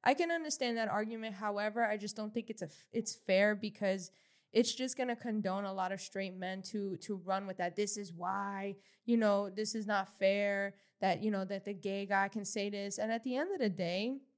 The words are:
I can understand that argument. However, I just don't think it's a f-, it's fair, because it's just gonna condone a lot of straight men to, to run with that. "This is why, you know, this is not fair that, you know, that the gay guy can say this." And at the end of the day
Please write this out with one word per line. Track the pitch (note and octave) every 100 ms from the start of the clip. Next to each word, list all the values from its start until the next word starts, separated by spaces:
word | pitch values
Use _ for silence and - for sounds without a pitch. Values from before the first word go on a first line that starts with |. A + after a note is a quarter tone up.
I | A#3
can | C#4 E4+
understand | E4+ D#4 - B3 A#3
that | A3
argument. | G#3 A3 A3+ A3 G3
However, | G#3+ G3+ G#3+ A3
I | A3+ G#3+
just | G#3 -
don't | G#3+
think | A3+ A3+
it's | G#3+
a | D#3+
f-, | - -
it's | - A3
fair, | - - F#3+ G#3
because | G#3 G#3 - G3+ F#3+ F3 _ _ _ _
it's | A3 A#3
just | - B3+ -
gonna | B3 A#3+
condone | A#3+ G#3+ G3 F#3+
a | G3+
lot | F#3+ F#3
of | F#3+
straight | - G3 F#3+ F#3
men | F#3 F#3+
to, | F#3+ G#3+ G3 F3+
to | - G3
run | F3 F#3+ G3
with | F#3
that. | F3 F3+
"This | G#3 G#3
is | G3
why, | E3+ F3 G3 G3+ G3 G3+ G3 - _
you | - A#3
know, | G#3+ G3+ G3+
this | F#3+ G#3+
is | A3 G#3
not | G3+ G3 -
fair | F#3+ G3+ G3+ G3 G3 - _ _
that, | F#3 F3
you | G#3+
know, | G3
that | F#3+ G3
the | G3+
gay | G3 G3 G3 G3
guy | G3 G3
can | G#3+
say | G3 G#3+ G3+
this." | G3+ G3+ G3
And | A3
at | A3+
the | B3+ B3+
end | F4
of | F#4+
the | A3
day | E3+ E3+ F3+ A3+ C4+ -